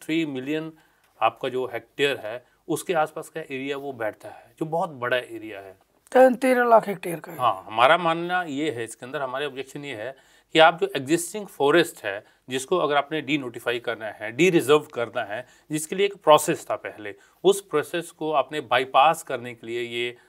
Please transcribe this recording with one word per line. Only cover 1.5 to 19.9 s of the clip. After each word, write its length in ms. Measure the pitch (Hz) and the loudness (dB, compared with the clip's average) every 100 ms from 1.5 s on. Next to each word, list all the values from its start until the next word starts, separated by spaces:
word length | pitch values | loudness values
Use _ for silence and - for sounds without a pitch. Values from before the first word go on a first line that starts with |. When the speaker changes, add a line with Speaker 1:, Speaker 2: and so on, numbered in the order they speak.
| 123 123 | -6 -6
Speaker 1:
हेक्टेयर 500 | 117 - - 143 123 | -10 -12 -2 -2 -2
है, 300 | 107 120 - _ - | -8 -14 -16 _ -8
उसके 260 | 147 - | -6 -2
आसपास 340 | 165 156 160 151 | -2 -2 -6 -12
का 120 | 160 | -14
एरिया 360 | 156 135 139 139 | -10 -8 -6 -8
वो 160 | 139 | -8
बैठता 360 | 123 110 101 110 | -8 -8 -8 -16
है, 260 | - - _ | -20 -20 _
जो 80 | 160 | -6
बहुत 240 | 165 180 | -4 -4
बड़ा 260 | 135 120 123 | -6 -2 -2
एरिया 440 | 120 113 107 98 | -4 -12 -12 -14
है। 160 | 98 95 _ _ _ 254 262 | -16 -20 _ _ _ 6 6
Speaker 2:
तेरह 300 | 240 262 254 | 6 2 2
लाख 240 | 240 226 202 | 6 6 4
हेक्टेयर 320 | 190 185 165 | -4 -8 -10
का 120 | 160 | -10
है। 60 | 165 | -2
Speaker 1:
हाँ, 260 | 123 95 95 | 0 0 -4
हमारा 300 | 110 127 170 | 4 6 6
मानना 460 | 170 165 175 180 | 2 -2 -2 -4
ये 280 | 170 139 156 | -4 -4 -4
है, 140 | 120 | -4
इसके 220 | 113 - 127 | -8 -12 -12
अंदर 160 | 147 | -8
हमारे 240 | 135 131 147 | -6 -6 -6
ऑब्जेक्शन 380 | 127 131 147 | -8 -12 -12
ये 100 | 143 | -12
है 220 | 117 117 135 _ _ _ | -10 -10 -14 _ _ _
कि 60 | 160 | 8
आप 220 | 160 170 | 8 8
जो 80 | 190 143 | -2 -2
एग्जिस्टिंग 500 | 131 165 - 214 196 | 0 0 -2 -10 -12
फॉरेस्ट 580 | - 139 170 156 - | 0 4 4 2 -2
है, 200 | 107 101 - _ - | -8 -8 -10 _ -8
जिसको 300 | 127 127 180 | -8 -2 0
अगर 180 | 151 143 | 2 0
आपने 240 | 139 156 | 0 -6
डी 180 | 131 147 | -4 -4
नोटिफाई 400 | 127 117 120 120 | -4 -8 -6 -4
करना 280 | 120 104 110 | -6 -8 -10
है, 260 | - 107 | -10 -8
डी 180 | 117 180 | 0 2
रिजर्व 300 | 165 123 151 | 2 4 2
करना 440 | 143 - 113 120 | 2 -6 -6 -6
है, 220 | 104 110 - _ - | -6 -8 -12 _ -8
जिसके 260 | 151 151 190 | -8 -6 -2
लिए 100 | 202 | -2
एक 80 | |
प्रोसेस 520 | 196 - 151 165 147 - | 2 6 6 6 -4 -6
था 60 | 107 | -8
पहले, 380 | 101 - 104 98 _ _ | -8 -12 -14 -16 _ _
उस 160 | 180 196 | 0 0
प्रोसेस 500 | - 151 131 170 165 | -2 -4 -2 -6 -8
को 220 | - 156 | -8 -2
आपने 280 | 151 131 151 | -2 -2 -6
बाईपास 640 | 120 123 131 139 147 160 | -2 0 2 4 4 4
करने 320 | - 127 120 | -4 -8 -8
के 120 | 120 113 | -12 -8
लिए 160 | 117 | -8
ये 340 | 120 | -6